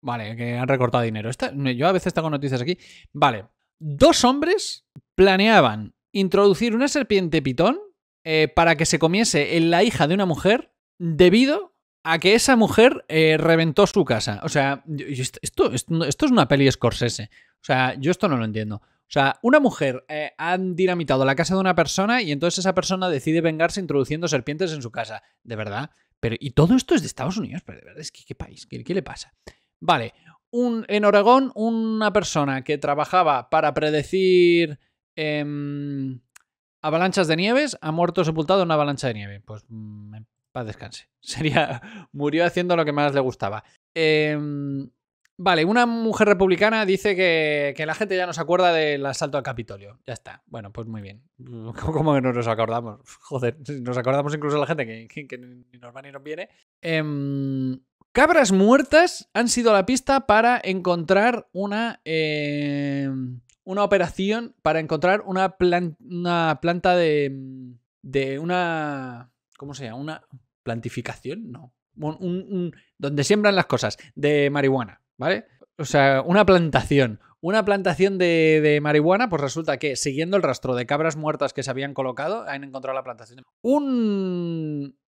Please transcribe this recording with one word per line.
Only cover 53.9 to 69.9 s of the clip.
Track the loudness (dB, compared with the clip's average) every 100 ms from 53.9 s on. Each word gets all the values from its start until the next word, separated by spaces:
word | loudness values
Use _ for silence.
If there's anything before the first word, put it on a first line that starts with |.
| -4
acordamos | -2 -2 -2
incluso | -4 -2 -2
de |
la | -2
gente | -4 -6
que, | -10 -16
que, | -18 -16
que | -18
ni | -20 -20 _ _
nos | -20
va | -20
ni | -20
nos | -18
viene. | -14 -12 -14 _ _ _
Em, | -4 -4 -4 -6 -6 -4 -4 -4 -6 -6 _ _ _
cabras | 0 2 4 4
muertas | 4 6 4 4 4 4 0 -8
han | -4 -2
sido | 0 2
la | 2 2
pista | -2 0 -2 4
para | 4 4 0
encontrar | -2 -4 -2 -2 2 4 4 0 -8
una, | -8 -6 -4 -6 -8
em, | -4 -2 0 -2 -2 -4 -4 -4 -4 -4 -4 -6 -8 -12 _ _
una | -8 -2
operación, | 2 2 0 -2 -2 -2 -6 _
para | -2 0
encontrar | -2 -2 0 0 -2
una | -2 -2 0
plan-, | 0 0 -2 -10
una | -12 -6 -2 0 0 0
planta | -2 0 2 2
de, | 2 2 -2 -6 -14 -16 -18 -20 _ _
de | -6 -4 -2 -4
una, | -4 -2 -2 -2 -6 -8 -10 -16 -20 _ _ _
¿cómo | -18
se | -14
llama? | -14